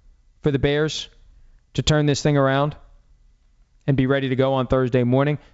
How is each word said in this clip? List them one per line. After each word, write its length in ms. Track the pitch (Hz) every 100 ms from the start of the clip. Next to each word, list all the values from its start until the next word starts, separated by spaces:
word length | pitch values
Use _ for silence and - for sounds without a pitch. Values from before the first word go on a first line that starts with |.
| - _ _ _
for 100 | 151
the 80 | 139
Bears 480 | 139 147 156 - - - - - - - _
to 80 | -
turn 240 | 131 151 147
this 160 | 139
thing 140 | 156 147
around 400 | 135 135 147 - - - _ _ _ _ _ _ _ _
and 120 | - 135
be 100 | 131
ready 220 | 139 135
to 80 | 127
go 180 | 131
on 140 | 135 127
Thursday 340 | 131 127 127
morning. 380 | 120 131 139 151 -